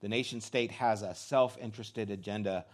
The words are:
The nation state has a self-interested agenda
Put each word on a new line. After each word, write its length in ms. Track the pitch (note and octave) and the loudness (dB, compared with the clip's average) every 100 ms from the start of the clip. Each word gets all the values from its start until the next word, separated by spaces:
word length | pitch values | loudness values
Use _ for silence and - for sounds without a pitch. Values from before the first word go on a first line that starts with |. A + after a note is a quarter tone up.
The 100 | G2+ | -2
nation 320 | A#2 B2 A#2 | 0 0 -6
state 280 | - B2+ A#2 | -2 0 0
has 280 | - A#2+ G#2+ | 2 2 2
a 140 | G2 | -2
self-interested 960 | F2 - A2 - - A#2 G#2+ G#2+ A#2 G2+ | -8 2 4 4 2 -10 -8 -8 -4 -4
agenda 560 | G2 F#2 G#2 G2 F#2 - | -4 -4 -2 0 -2 -4